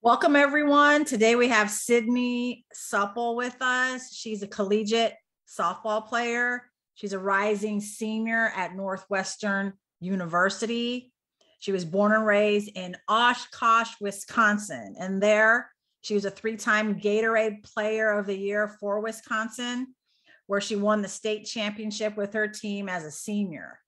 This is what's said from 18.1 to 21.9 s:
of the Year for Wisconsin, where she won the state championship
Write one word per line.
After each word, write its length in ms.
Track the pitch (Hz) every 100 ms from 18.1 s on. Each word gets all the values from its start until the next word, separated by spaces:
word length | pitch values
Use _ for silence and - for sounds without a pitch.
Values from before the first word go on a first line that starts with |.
of 140 | 208 202
the 120 | 196
Year 380 | 196 208 208 208
for 180 | 202 202
Wisconsin, 960 | 220 226 - 220 226 226 247 247 262 _ _ _ _ _ _
where 120 | 196
she 160 | 202 214
won 260 | 202 214
the 60 | 196
state 380 | - 214 214 208
championship 720 | - 208 208 214